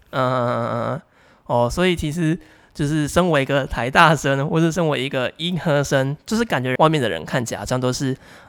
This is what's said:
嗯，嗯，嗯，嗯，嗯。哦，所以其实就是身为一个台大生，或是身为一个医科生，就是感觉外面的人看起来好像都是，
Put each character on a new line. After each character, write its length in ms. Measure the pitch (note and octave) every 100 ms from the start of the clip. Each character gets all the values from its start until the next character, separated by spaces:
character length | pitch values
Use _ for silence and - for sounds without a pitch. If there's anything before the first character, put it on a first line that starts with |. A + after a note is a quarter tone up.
| _
嗯， 100 | C3+
嗯， 260 | B2+ B2+ A#2+
嗯， 220 | A#2 A#2
嗯， 240 | A#2 A2+
嗯。 80 | B2+ - _ _ _ -
哦， 240 | B2 A#2+
所 180 | - F#3
以 80 | E3+
其 160 | D3+
实 260 | E3 D#3 E3 - - _
就 120 | - C#3+
是 220 | D#3 C#3+
身 240 | E3+ F3+
为 100 | D3
一 40 | C3+
个 200 | C#3 C#3
台 240 | - A#2+
大 240 | - D#3+
生， 340 | D3+ C#3+ C3+ D3+
或 100 | E3
是 100 | E3
身 180 | D#3+ D#3+
为 120 | C3
一 60 | C3+
个 240 | C3+ A#2+ -
医 200 | E3+ F3
科 240 | E3+ C#3+
生， 340 | C3+ C#3 C3+ D3 -
就 100 | B2
是 80 |
感 180 | - D3
觉 140 | B2+ B2+
外 140 | D#3+
面 120 | D#3
的 80 | A2+
人 160 | D#2+ E2+
看 180 | C3+
起 120 | A2+ F#2
来 40 |
好 60 | G#2
像 140 | B2+
都 120 | B2+
是， 240 | B2 C3+ C3 - -